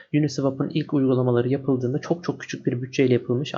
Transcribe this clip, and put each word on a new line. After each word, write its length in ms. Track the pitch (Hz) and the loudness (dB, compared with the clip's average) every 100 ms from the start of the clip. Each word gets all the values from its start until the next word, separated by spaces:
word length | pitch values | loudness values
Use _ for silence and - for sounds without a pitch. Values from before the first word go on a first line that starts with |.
| - | -2
Uniswap'ın 560 | 147 151 - 135 135 143 | 0 0 0 -2 0 -2
ilk 240 | 160 143 | -2 -2
uygulamaları 560 | 143 131 127 127 120 123 | 2 2 2 4 2 2
yapıldığında 500 | 135 135 131 123 143 | 0 0 0 0 -2
çok 240 | - 175 | -2 -4
çok 180 | - 139 | -4 -8
küçük 240 | - - - | -8 -6 -4
bir 160 | 123 | -4
bütçeyle 320 | 127 - 127 | -4 2 4
yapılmış. 400 | 123 - 123 - | 4 2 -2 -2